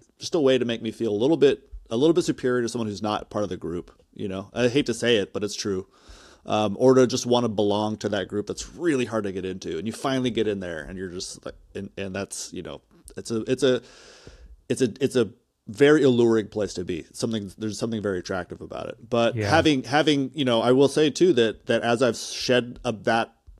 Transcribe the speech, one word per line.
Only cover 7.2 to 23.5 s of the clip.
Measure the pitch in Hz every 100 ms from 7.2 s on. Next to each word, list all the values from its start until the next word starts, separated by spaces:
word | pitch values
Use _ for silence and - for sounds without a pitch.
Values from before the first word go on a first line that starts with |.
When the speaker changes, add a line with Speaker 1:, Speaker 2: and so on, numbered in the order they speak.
| 123
Speaker 1:
wanna | 120 120
belong | 104 104 104 107 107
to | 104
that | 101 92
group | 104 101
that's | 101 - 95
really | 170 131 117
hard | 110 101
to |
get | 92 92
into, | 95 90 82
and | 104
you |
finally | - 139 131 127
get | 110 107
in | 98
there, | 90 80
and | 73 92
you're | 92
just | 90 - - -
like, | - _ 101
and, | 98 -
and | 98 92
that's, | 95 - -
you | 92
know, | 80 71 _ _ - -
it's | -
a, | 113 110
it's | 127
a, | 135 127 - - - - - - - - -
it's | 127
a, | 123 -
it's | 131 127
a | 110 - _ _ -
very | 104 143 156
alluring | 135 120 117 113 98
place | 107 95 -
to | 90
be. | 82 -
Something, | - 120 113 98 -
there's | 110 98
something | 120 110
very | 101 92
attractive | 85 92 85 -
about | - - -
it. | - 113
But | 117 117 117
Speaker 2:
Yeah. | 104
Speaker 1:
having, | 160 160 135
having, | 117 147 156 143 131
you | 156 127
know, | 117
I | 113
will | 131 135
say | 151 151
too | - 180
that, | 120 113 - -
that | 117
as | 117 117
I've | 123 110
shed | - - - 123 120 -
of | 123 107
that | 104 113 107 _ -